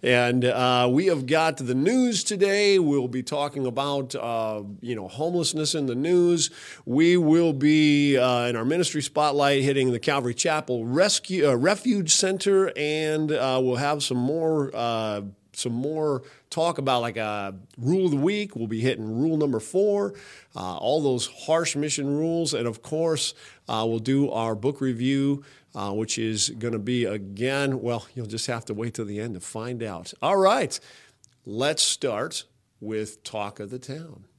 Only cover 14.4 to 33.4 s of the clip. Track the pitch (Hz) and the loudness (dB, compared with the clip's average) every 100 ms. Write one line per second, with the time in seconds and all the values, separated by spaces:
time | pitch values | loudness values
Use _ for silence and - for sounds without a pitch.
14.4 | 160 156 139 - 117 113 110 104 101 98 | 0 0 0 -2 -2 -2 -2 -4 -6 -14
15.4 | _ - 127 117 139 156 156 135 - - | _ -8 -6 -4 -4 -2 -2 -2 -6 -20
16.4 | _ - 165 165 139 123 117 113 107 104 | _ -2 0 0 0 0 0 -4 -4 -4
17.4 | 98 98 - - 120 185 185 143 156 208 | -6 -10 -18 -6 0 2 2 2 0 0
18.4 | 208 117 113 110 123 113 110 110 156 160 | -4 -6 -4 0 0 0 -4 -2 0 2
19.4 | 147 117 - 185 208 202 202 98 - - | 0 -2 -2 0 2 2 -2 -6 -18 -20
20.4 | - - 92 87 110 151 143 123 110 - | -16 -10 -8 -4 0 2 2 0 -4 -8
21.4 | - 160 165 143 151 143 139 143 160 165 | 0 2 2 -2 -2 -2 -2 -2 0 0
22.4 | 160 143 117 110 - 156 165 156 - - | -2 -2 -2 -6 -6 -2 0 0 -2 -6
23.4 | - - - 113 113 113 113 139 143 110 | -20 -20 -6 -2 0 -2 0 2 2 0
24.4 | 113 107 120 143 131 117 127 139 139 139 | -2 -2 -2 -2 -2 0 0 0 0 -2
25.4 | 143 - _ 104 101 101 110 - 110 107 | -6 -20 _ -8 -6 -4 -4 -2 -2 -2
26.4 | - 113 117 113 104 123 113 104 98 98 | -4 -4 -6 -4 -2 -2 -2 -4 -8 -4
27.4 | 123 139 139 131 113 117 - - 110 110 | -2 0 -2 -2 -4 -6 -8 -12 -8 -8
28.4 | - 120 110 104 117 113 107 104 113 95 | -6 -6 -6 -6 -6 -6 -8 -6 -8 -10
29.4 | - 113 113 123 113 90 90 - 147 196 | -12 -10 -8 -8 -8 -8 -12 -6 0 4
30.4 | 190 240 180 - - - - _ _ _ | 4 4 0 -6 -12 -20 -20 _ _ _
31.4 | - 104 139 156 - - 135 107 143 - | -12 -4 -2 0 0 0 -2 -2 -4 -8
32.4 | - _ _ _ 107 110 107 - - 110 | -14 _ _ _ -8 -6 -6 -10 -10 -8